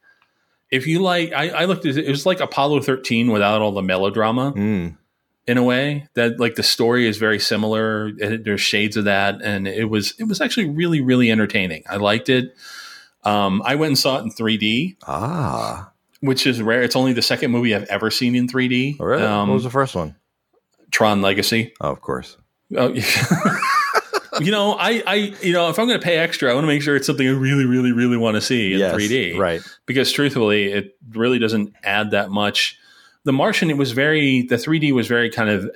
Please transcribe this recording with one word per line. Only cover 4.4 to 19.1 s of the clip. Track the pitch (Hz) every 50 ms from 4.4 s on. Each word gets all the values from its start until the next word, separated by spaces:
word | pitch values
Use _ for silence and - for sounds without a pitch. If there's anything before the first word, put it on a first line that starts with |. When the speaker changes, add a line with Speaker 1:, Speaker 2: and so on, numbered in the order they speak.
| 131 143 147
Speaker 2:
Mm. | 104 101 107 107 92 85 85 80 - _ _ _ _ _ _ _ _ _
Speaker 1:
In | - 120
a | 127 123
way | 123 123 127 139 147 147 143 139 - _
that, | 120 117 117 117 120
like, | 120 117 -
the | - 104
story | - - - 120 117 120 123 120 113
is | 104
very | 98 110 110 107 101
similar. | - - 113 104 107 107 110 110 110 110 110 107 107 107 104 -
It, | 104 104 113 113 110
there's | 110 101 98
shades | - - - 104 104 104 101 113
of | 101
that, | 101 98 98 98 101 98 - -
and | 107 101 98 98
it | 98 95 107 113 107
was, | 110 107 98 - - -
it | 226
was | 220 196 - 302
actually | 240 - 240 196 147
really, | 143 156 175 170 165 151
really | 131 127 127 127 123 113
entertaining. | 110 110 107 101 - 104 92 87 80 78 - -
I | 92
liked | 101 104 101 107 117 120 -
it. | 127 127 123 127 - _ - - - - - - - - - _ _ _ -
Um, | 104 104 104 101 98 95 104 104
I | 120 139
went | 147 156 156
and | 135 131
saw | - 143 131 143
it | -
in | 110
three | - - 113 110 110 101
D, | 107 107 110 123 156 185 190 _ -
Speaker 2:
Ah. | - 69 80 104 135 175 165 135 85 67 117 - - - 92 98 - _ _ _ _ _ _
Speaker 1:
which | - 135 131 131 -
is | 135 123 117
rare. | 107 110 117 127 123
It's | 120 -
only | 131 131 131 123
the | 117 107
second | - 127 120 160 131
movie | 120 120 123 117 104
I've | 101 101 -
ever | 101 98 110 107
seen | - - 127 120 123
in | 123 123
three | 123 131 131 127 123
D. | 123 123 131 143 147 147
Speaker 2:
Oh, | -
really? | 92